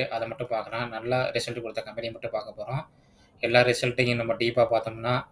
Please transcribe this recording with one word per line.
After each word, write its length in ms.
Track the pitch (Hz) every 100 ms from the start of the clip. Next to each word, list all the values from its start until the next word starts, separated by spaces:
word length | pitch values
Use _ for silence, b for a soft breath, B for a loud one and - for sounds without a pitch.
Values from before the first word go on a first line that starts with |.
| 131
அதை 140 | 113 113
மட்டும் 240 | - 120
பார்க்கலாம். 360 | 110 - 113 120
நல்லா 280 | 113 120 127 127
ரிசல்ட் 300 | 117 - 117
கொடுத்த 220 | 113 110
கம்பெனி 260 | 107 110 117
மட்டும் 240 | 113 117
பார்க்க 220 | 107 107 104
போறோம். 260 | 107 139 - b b b b _
எல்லா 180 | 113 123
ரிசல்ட்டையும் 580 | 123 117 123 120 120 120
நம்ம 140 | 117
டீப்பா 300 | 110 117 117
பார்த்தோம்னா 500 | 117 113 113 113 117 127 -